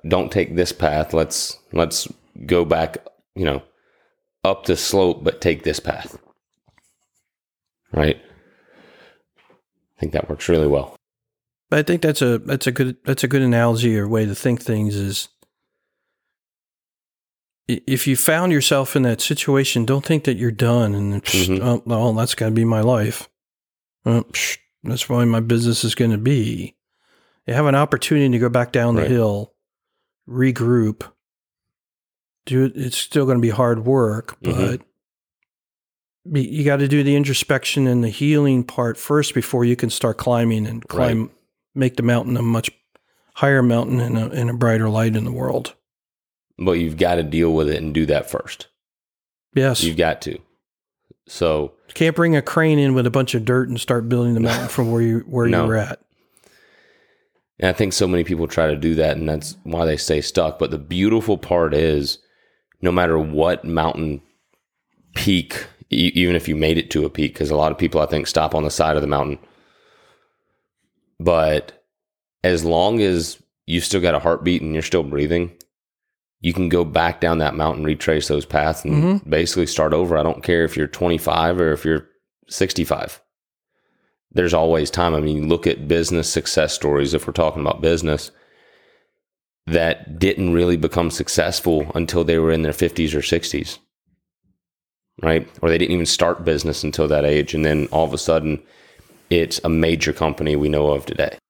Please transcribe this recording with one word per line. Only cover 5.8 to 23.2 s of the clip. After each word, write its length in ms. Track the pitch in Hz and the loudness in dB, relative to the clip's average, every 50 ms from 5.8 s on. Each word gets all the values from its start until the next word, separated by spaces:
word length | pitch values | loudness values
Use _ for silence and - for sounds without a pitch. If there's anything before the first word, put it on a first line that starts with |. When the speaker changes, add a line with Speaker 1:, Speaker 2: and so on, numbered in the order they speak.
Speaker 1:
path. 380 | - - - - - - - - _ _ _ _ _ _ _ _ _ _ _ _ _ _ _ _ _ _ _ _ _ _ _ _ _ _ _ _ _ _ _ _ _ _ | -6 -8 -8 -8 -8 -16 -20 -20 _ _ _ _ _ _ _ _ _ _ _ _ _ _ _ _ _ _ _ _ _ _ _ _ _ _ _ _ _ _ _ _ _ _
Right? 280 | - 78 76 76 76 - - - - _ _ _ _ _ _ _ _ _ - _ _ _ - - _ _ _ _ _ _ _ _ _ _ _ _ _ _ _ _ _ | -2 0 2 2 0 -2 -8 -20 -20 _ _ _ _ _ _ _ _ _ -20 _ _ _ -20 -20 _ _ _ _ _ _ _ _ _ _ _ _ _ _ _ _ _
I 40 | _ | _
think 120 | 82 80 | -8 -4
that 160 | - - - - | -4 -6 -4 -4
works 200 | 73 71 - - | -8 -8 0 2
really 180 | 87 80 78 | 2 4 4
well. 300 | 73 71 69 64 - - _ _ _ _ _ _ _ _ _ _ _ _ _ _ _ | 4 2 0 -2 -6 -16 _ _ _ _ _ _ _ _ _ _ _ _ _ _ _
Speaker 2:
But 80 | 143 151 | 0 0
I 40 | |
think 200 | 151 - 175 165 | 2 0 0 0
that's 180 | 165 156 147 - | 0 0 0 2
a, 160 | 139 123 117 110 | 2 0 0 0
that's 280 | - - 135 135 - | -2 -4 -6 -2 -2
a 60 | 135 | -2
good, 240 | 120 135 135 127 127 _ _ | 0 0 -2 -2 -2 _ _
that's 200 | - 139 - - | -4 -2 -2 0
a 40 | 127 | 0
good 120 | 139 135 | 2 2
analogy 560 | 135 123 120 117 117 120 117 113 117 117 110 107 | 4 4 4 4 4 2 2 2 2 2 2 0
or 80 | 101 104 | 0 0
way 180 | 113 110 110 | 0 0 0
to 80 | 104 98 | -2 -4
think 260 | - - 127 120 117 | -2 -2 -2 -2 -2
things 340 | - - 113 107 107 104 101 | -2 -4 -2 0 0 -2 -2
is 320 | 101 98 98 98 - - - _ _ _ _ _ _ _ _ _ _ _ _ _ _ _ _ _ _ _ _ _ _ _ _ _ _ _ _ _ _ _ _ _ _ _ _ _ _ _ _ _ _ _ _ _ _ _ - | -2 -4 -4 -4 -6 -8 -10 _ _ _ _ _ _ _ _ _ _ _ _ _ _ _ _ _ _ _ _ _ _ _ _ _ _ _ _ _ _ _ _ _ _ _ _ _ _ _ _ _ _ _ _ _ _ _ -6
i-, 100 | 120 - _ | -6 -4 _
if 200 | - 135 123 - | -4 -4 -2 0
you 100 | 143 131 | 0 0
found 360 | - - - 156 165 180 185 | 2 2 2 2 2 2 2
yourself 440 | 165 143 131 - 147 139 135 - - | 2 2 2 2 0 0 0 0 0
in 60 | - | 2
that 180 | 131 120 143 - | 2 2 0 -2
situation, 640 | - - 151 - - - 139 139 139 139 - 120 113 | -2 -4 -4 -4 0 2 2 2 2 2 0 -2 0
don't 200 | 110 135 139 143 | 0 0 -2 0
think 200 | - 165 151 - | 0 -2 0 0
that 120 | 143 123 | -2 -2
you're 140 | 92 120 120 | 0 -2 -4
done 440 | 113 104 127 117 120 120 117 107 101 | 0 0 2 2 4 2 2 2 0
and, 280 | 101 101 101 101 101 - | 0 -2 -2 -2 -4 -4
psh, 240 | - - 95 92 92 92 95 | -2 0 0 2 0 0 0
Speaker 1:
Mm-hmm. 320 | 113 123 120 - - 120 | 2 0 0 0 -2 -2
Speaker 2:
oh, 200 | 120 110 117 123 | -2 0 2 2
oh, 20 | 110 | 2
that's 200 | 110 113 113 - | 0 0 -2 -2
gonna 160 | - 113 110 | -2 -2 0
be 140 | 110 113 113 | 2 2 2
my 160 | 117 113 110 | 2 2 2
life. 480 | 110 120 127 110 104 - - - | 2 2 2 2 0 -2 -4 -8